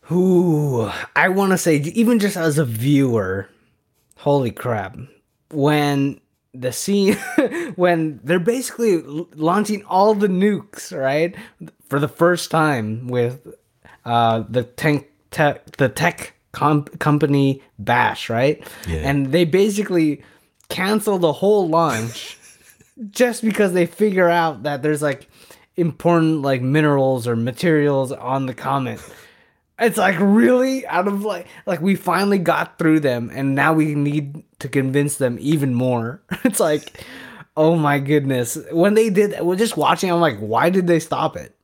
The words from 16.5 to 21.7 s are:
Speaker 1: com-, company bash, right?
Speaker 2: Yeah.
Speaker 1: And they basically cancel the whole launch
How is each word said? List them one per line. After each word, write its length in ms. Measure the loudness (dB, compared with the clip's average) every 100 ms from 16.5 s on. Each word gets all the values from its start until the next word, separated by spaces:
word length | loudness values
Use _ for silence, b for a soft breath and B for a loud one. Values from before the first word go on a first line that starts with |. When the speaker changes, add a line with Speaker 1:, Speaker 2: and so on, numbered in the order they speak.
Speaker 1:
com-, 320 | -4 0 0 -2 -4
company 600 | 0 2 2 2 2 0 B -12
bash, 520 | 0 2 2 -2 -4
right? 360 | 0 0 0 B B -8
Speaker 2:
Yeah. 120 | -4 -2
Speaker 1:
And 220 | -2 0
they 140 | 2
basically 800 | 2 2 2 0 -2 0 0 -2 b b b _ _
cancel 480 | -6 -2 0 0 2
the 160 | 0
whole 340 | 2 2 2
launch 680 | 2